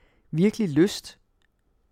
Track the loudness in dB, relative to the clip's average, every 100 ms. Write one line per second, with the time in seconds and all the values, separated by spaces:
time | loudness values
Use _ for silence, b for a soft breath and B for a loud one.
0 | _ _ _ 0 0 0 -2 2 2 0
1 | -14 -20 _ _ _ _ _ _ _